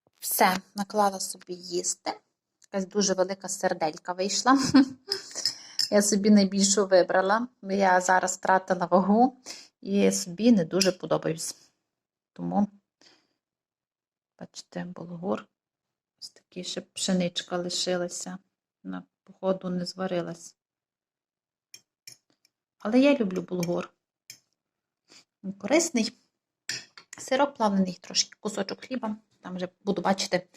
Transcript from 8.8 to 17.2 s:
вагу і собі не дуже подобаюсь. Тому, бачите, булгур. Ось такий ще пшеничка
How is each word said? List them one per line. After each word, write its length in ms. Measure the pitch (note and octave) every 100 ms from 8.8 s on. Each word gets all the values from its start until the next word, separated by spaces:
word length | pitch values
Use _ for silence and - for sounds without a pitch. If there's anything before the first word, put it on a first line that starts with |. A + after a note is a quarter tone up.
| F3
вагу 500 | F3+ F#3+ G#3 B3+ - - - - _
і 320 | - G3+ G3
собі 400 | G3 - F3 A3+
не 120 | A3
дуже 280 | D#3+ F3 F#3+
подобаюсь. 720 | F3+ D#3+ D#3 D#3 E3 - - _ _ _ _ _ _ _
Тому, 340 | - F2 G3 G#3 - _ _ _ _ _ _ _ _ _ _ _ _ _ _ _ _
бачите, 460 | - - - F3+
булгур. 640 | F3+ F3+ F3 F3 F3+ G#3 - _ _ _ _ _ _ _
Ось 100 | -
такий 340 | - _ -
ще 160 | F3+ -
пшеничка 760 | - - - F#3